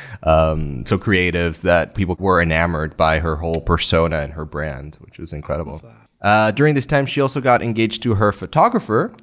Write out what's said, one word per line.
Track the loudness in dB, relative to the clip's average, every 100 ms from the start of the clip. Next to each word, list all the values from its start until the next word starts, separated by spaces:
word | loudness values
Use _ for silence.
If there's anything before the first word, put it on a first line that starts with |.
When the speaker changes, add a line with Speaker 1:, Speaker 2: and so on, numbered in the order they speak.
| -18 -4
Speaker 1:
um, | 2 4 4 2 -4 -6 -2
so | -2
creative | 0 2 2 0 -2 -2
that | 2 2 2 -2
people | -4 -2
were | 2 2
enamored | 2 2 0 -2 -4 0
by | 2 2
her | 0 -4
whole | -2 -4
persona | 0 0 2 2 2 0
and | -6
her | -8
brand, | -10 -8 -8 -8 -14 -18
which | -20 -18
was | -14
incredible. | -12 -6 -6 -6 -12
Speaker 2:
Love |
that. | -16 -20 _ _ 2
Speaker 1:
Uh, | 2 2
during | 2 2 2
this | 0
time, | 0 0
she | 0
also | -2 0
got | 2 2
engaged | 2 0 0 0
to | -2 2
her | 2
photographer, | 0 -2 2 2 2 0 0 -2 -6